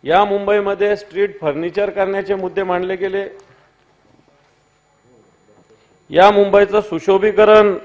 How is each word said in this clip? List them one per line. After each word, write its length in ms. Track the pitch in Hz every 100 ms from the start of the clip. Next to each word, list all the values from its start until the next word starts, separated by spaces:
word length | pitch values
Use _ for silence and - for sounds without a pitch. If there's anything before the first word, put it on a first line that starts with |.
या 200 | 131 175 208
मुंबईमध्ये 680 | 202 202 208 202 196 208 202
स्ट्रीट 440 | - 175 202 -
फर्निचर 480 | 156 143 170 180 202
करण्याचे 460 | 202 190 196 196 196
मुद्दे 280 | 185 196
मांडले 320 | 190 180 180 185
गेले. 320 | 190 196 196 - _ _ _ _ _ _ _ _ _ _ _ _ _ _ _ _ _ 123 _ _ _ _ _ _ _ _ _
या 220 | 147 196
मुंबईचं 500 | 202 202 202 202 208
सुशोभीकरण 920 | 202 165 - 190 214 196 214 214 208 180